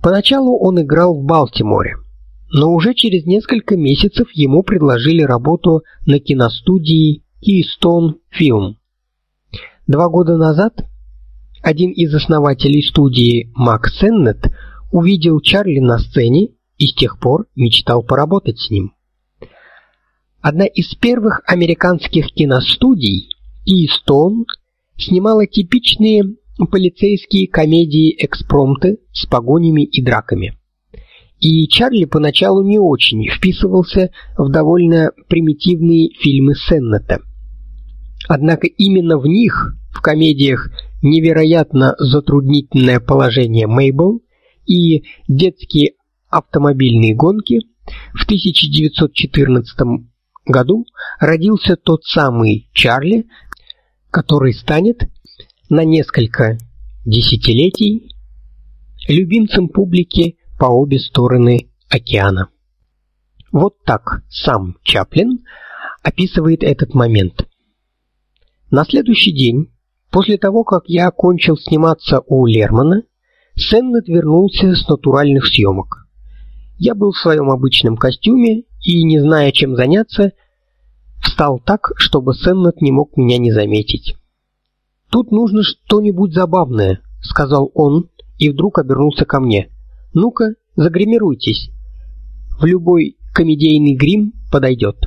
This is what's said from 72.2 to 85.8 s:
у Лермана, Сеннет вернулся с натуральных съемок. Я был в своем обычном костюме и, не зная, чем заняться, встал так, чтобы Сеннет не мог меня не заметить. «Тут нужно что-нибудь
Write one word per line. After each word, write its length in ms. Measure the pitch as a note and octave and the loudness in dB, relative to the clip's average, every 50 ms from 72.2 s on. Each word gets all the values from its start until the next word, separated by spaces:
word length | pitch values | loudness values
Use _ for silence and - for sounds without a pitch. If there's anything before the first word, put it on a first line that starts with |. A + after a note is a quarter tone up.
| - | 0
у 200 | - C#3 C3 B2+ | 0 0 2 2
Лермана, 580 | A#2+ A2 A2 G#2+ F#2+ G#2+ A2+ C3 D#3 F3+ G#3 A#3 _ _ _ _ _ _ _ _ _ _ | 2 2 2 2 2 2 2 2 2 2 0 -2 _ _ _ _ _ _ _ _ _ _
Сеннет 500 | - - - G#3+ A3+ B3+ B3+ A#3+ A#3 F#3+ | -8 -4 0 0 0 2 2 -2 -2 -2
вернулся 680 | - E3 E3+ D#3+ D3+ D#3 E3+ F#3+ G3 - - F#3+ F#3+ F3+ | 0 0 0 2 4 4 4 2 2 2 2 2 2 2
с 120 | E3 - | 0 0
натуральных 600 | - D3+ C#3 - C#3+ C3 C#3 D3 C#3+ C#3 C#3 C3+ | -2 -2 0 0 0 2 2 2 2 2 2 0
съемок. 600 | - - - G#2+ G2 F#2+ G2 F#2+ - - - - _ _ _ - - - - - - - - - - - | 0 0 0 0 0 0 -2 -6 -10 -14 -18 -18 _ _ _ -20 -20 -20 -20 -20 -20 -20 -20 -20 -20 -12
Я 180 | - E3+ A#3+ A#3+ | -4 -2 -2 -2
был 180 | G3+ G3+ G3+ F#3 | 0 -2 -2 -2
в 60 | - | 0
своем 320 | - E3+ D#3 D3+ C#3+ C3+ | 0 0 0 2 0 0
обычном 460 | C3+ B2+ C3 C3+ - - - A#2 A#2 | -2 0 -2 -2 -2 0 0 -2 -2
костюме 680 | A#2 - C3 B2+ - - G#3 A#3+ C4 A#3+ A#3 A3 A3 B3 _ - - - | 0 -2 -2 -2 0 0 2 2 4 2 2 0 -2 -6 _ -20 -8 -4
и, 200 | - F3 E3+ E3 | -2 0 2 2
не 160 | D#3+ D#3 D3+ | 2 2 2
зная, 340 | C#3+ D3+ D#3+ D#3 C#3+ C#3 C3 | 2 2 2 2 2 2 2
чем 240 | - D3+ C3+ C3 | 0 -2 -2 0
заняться, 560 | A#2+ B2+ C3 E3 G#3 A3+ _ - - G3+ G3 - _ _ _ _ _ _ _ _ _ _ _ _ _ _ - - - - | -2 0 2 2 0 0 _ -2 -2 -2 -2 -2 _ _ _ _ _ _ _ _ _ _ _ _ _ _ -20 -18 -8 -6
встал 360 | - - - D#3 D3 C3+ B2 | -6 -2 -2 -2 -2 -2 -4
так, 340 | _ - G3 G#3 - - - | _ -4 -4 -2 -2 -6 -4
чтобы 380 | - - - - D3 B2+ C3 B2+ | -2 -4 0 0 0 0 0 -4
Сеннет 480 | - - - F#3 F#3+ F3+ F3 E3 - D#3+ | -2 0 0 0 2 2 0 0 0 0
не 100 | C#3+ C3 | 0 2
мог 240 | C3+ D3+ - - | 0 0 -2 -2
меня 220 | - B2+ A#2+ B2 B2 | 0 0 2 2 2
не 120 | A#2+ A#2 | 0 0
заметить. 640 | A2 G#2+ G#2 G#2 G#2 G#2+ G#2+ - - - - - - - _ _ _ _ _ _ _ _ _ _ _ _ _ _ _ _ _ _ | 0 0 0 0 0 -2 -2 -4 -8 -8 -8 -8 -10 -10 _ _ _ _ _ _ _ _ _ _ _ _ _ _ _ _ _ _
«Тут 220 | - A#3 B3+ B3 G#3+ | -2 -2 -2 0 0
нужно 300 | G#3+ A#3+ A3 F#3+ G#3+ G3+ | 0 0 0 0 0 -2
что-нибудь 720 | - - _ | -2 -4 _